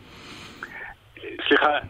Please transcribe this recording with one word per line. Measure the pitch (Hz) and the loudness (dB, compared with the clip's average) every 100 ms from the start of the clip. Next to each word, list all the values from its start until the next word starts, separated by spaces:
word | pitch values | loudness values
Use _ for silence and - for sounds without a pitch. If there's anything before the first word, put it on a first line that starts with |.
| - - - - - - - - - - - - - - - | -20 -18 -16 -14 -16 -14 -12 -12 -14 -16 -20 -16 -12 -6 4
סליחה, | 139 151 143 107 | 6 6 4 0